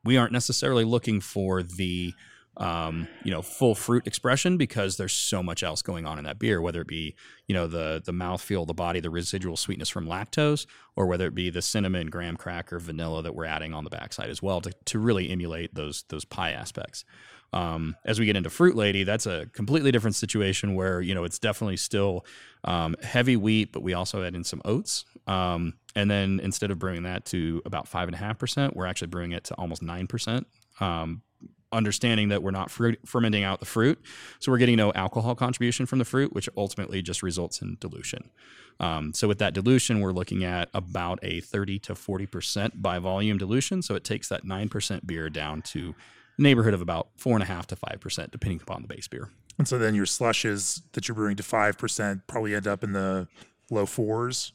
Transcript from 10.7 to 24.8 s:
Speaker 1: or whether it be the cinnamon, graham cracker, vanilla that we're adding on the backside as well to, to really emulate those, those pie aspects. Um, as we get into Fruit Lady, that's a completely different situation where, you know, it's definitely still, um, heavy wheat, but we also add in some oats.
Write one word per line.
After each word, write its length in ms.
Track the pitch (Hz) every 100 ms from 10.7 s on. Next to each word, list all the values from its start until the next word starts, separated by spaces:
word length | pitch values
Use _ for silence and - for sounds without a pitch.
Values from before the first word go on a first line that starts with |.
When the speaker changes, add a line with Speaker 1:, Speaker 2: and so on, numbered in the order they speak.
| - - -
Speaker 1:
or 120 | 92
whether 180 | 90 92
it 80 |
be 160 | 92 90
the 120 | 87
cinnamon, 460 | - 110 95 92 78
graham 260 | 87 85 87
cracker, 420 | - 87 - 87
vanilla 440 | 85 80 82 80
that 100 | 82
we're 120 | 80 80
adding 280 | 78 80
on 120 | 78 73
the 40 |
backside 400 | - - - -
as 120 | -
well 160 | 98 90
to, 100 | 87 - -
to 140 | 110
really 300 | 113 101 90
emulate 440 | 92 85 80 85
those, 300 | 76 76 73 -
those 160 | 78 -
pie 260 | - 85
aspects. 540 | - - - - - - - - - _
Um, 440 | 87 85 82 80 - -
as 140 | 110
we 80 | 107
get 80 | 101
into 140 | 82
Fruit 240 | - 180 110
Lady, 280 | 104 98
that's 220 | 95 113 107
a 220 | 85 73
completely 380 | - 104 156 139
different 240 | 123 110 95
situation 600 | 110 110 98 92 101 92
where, 260 | 95 90
you 140 | 90 92
know, 80 |
it's 160 | 85 -
definitely 380 | 110 101 107 90
still, 460 | - 101 98 90 - - - _ -
um, 300 | 87 82 80
heavy 360 | - 123 123 120
wheat, 340 | 104 110 104
but 100 | -
we 120 | 92 87
also 260 | 90 101
add 120 | 90 87
in 80 |
some 180 | 85 - -
oats. 400 | 123